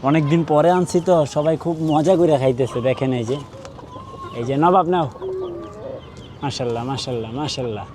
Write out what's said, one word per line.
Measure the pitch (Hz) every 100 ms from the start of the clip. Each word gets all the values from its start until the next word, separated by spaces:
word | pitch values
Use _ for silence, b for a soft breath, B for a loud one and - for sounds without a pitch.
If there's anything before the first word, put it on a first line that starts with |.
| 131
অনেক | 156 143
দিন | 165 156
পরে | 151 160 180
আনছি | 180 180 170
তো, | 175 143 151
সবাই | 151 156
খুব | 165 160 160
মজা | 151 156 185
করে | 175 143
খাইতেছে। | 131 123 127 120 123
দেখেন | 123 131 127
এই | 113
যে, | 143 135 - - - - - - - - 117
এই | 120
যে | 135
নবাব | 165 190 170
নাও। | 180 143 - 381 381 370 339 339 - - - - - - -
মাশাআল্লাহ, | 143 - 123 117 123
মাশাআল্লাহ, | 135 - 120 107 123
মাশাআল্লাহ। | 147 - 123 104 95